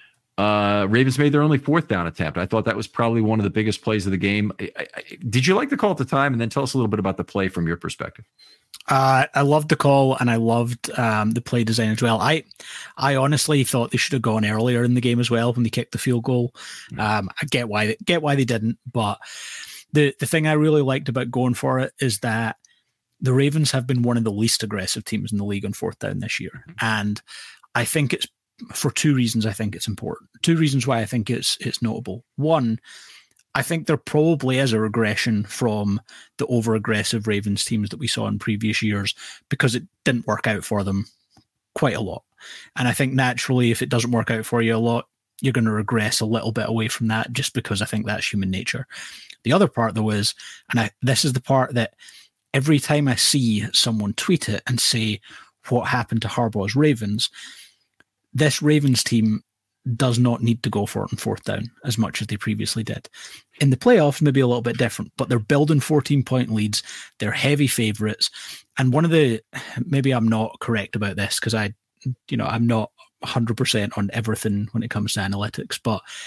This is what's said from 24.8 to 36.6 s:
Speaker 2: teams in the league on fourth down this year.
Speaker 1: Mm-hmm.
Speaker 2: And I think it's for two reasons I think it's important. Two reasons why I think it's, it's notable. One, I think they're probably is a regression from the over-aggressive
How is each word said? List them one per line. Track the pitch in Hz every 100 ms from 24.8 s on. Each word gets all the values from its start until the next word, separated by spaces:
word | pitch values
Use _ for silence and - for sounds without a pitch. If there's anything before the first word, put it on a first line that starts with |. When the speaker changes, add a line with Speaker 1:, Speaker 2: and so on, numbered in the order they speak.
| 92 - -
Speaker 2:
teams | 107 104
in | 104
the | 101
league | 101
on | 101
fourth | 101 92 -
down | 95 98
this | 98 -
year. | 92 - -
Speaker 1:
Mm-hmm. | - 113
Speaker 2:
And | 107 104 104 - - - - _ 120
I | 113
think | 160 143
it's | 170 - _ _ - -
for | - 135
two | - 156
reasons | 135 120 113 107
I |
think | - 107 85
it's | -
important. | 98 - - _ _
Two | - 165
reasons | 156 135 120
why | 117
I | 110
think | 123 107
it's, | 123 - -
it's | - -
notable. | 113 113 117 104 - -
One, | 151 160 120 113 - - - - _ _ _
I | 135
think | - 165 -
they're | 147
probably | - 151 160 156 127 131
is | 135
a | 110
regression | 110 117 110 101 123 107 104
from | - 120 107 101 101 - - - -
the | -
over-aggressive | 123